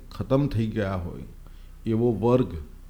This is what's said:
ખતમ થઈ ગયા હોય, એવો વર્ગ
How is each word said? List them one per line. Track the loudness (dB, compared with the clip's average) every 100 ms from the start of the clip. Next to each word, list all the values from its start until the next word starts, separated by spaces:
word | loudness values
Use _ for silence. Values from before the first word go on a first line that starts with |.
| -10
ખતમ | -8 2 4 4
થઈ | 2 0
ગયા | 0 0 -2
હોય, | -4 -8 -12 -14 -16 -16 -16 -8 0
એવો | 2 4
વર્ગ | 4 6 6 4 -4 -10 -16 -18